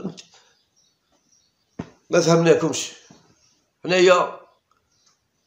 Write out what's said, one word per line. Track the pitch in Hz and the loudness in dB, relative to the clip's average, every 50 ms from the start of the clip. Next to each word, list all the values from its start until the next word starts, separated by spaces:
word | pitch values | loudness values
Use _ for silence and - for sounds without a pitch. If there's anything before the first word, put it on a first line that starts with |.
| - 170 - - - _ _ _ _ _ _ _ _ _ _ _ _ _ _ _ _ _ _ _ _ _ _ _ _ _ _ _ _ _ _ - - - _ _ _ - | -12 -12 -14 -18 -20 _ _ _ _ _ _ _ _ _ _ _ _ _ _ _ _ _ _ _ _ _ _ _ _ _ _ _ _ _ _ -18 -18 -18 _ _ _ -4
ما | 160 175 | -2 0
فهمناكمش. | 170 160 165 165 165 165 151 - 165 151 131 - - - - - - - - _ _ _ _ _ _ _ _ _ _ _ _ _ - | 2 2 2 2 4 2 2 2 0 -4 -6 -8 -10 -12 -16 -20 -20 -20 -20 _ _ _ _ _ _ _ _ _ _ _ _ _ -6
حنايا | 160 180 185 180 180 180 180 - - - - - _ _ _ _ _ _ _ _ _ _ _ _ _ _ _ _ _ _ _ _ | -4 0 2 4 4 4 2 0 -4 -8 -14 -20 _ _ _ _ _ _ _ _ _ _ _ _ _ _ _ _ _ _ _ _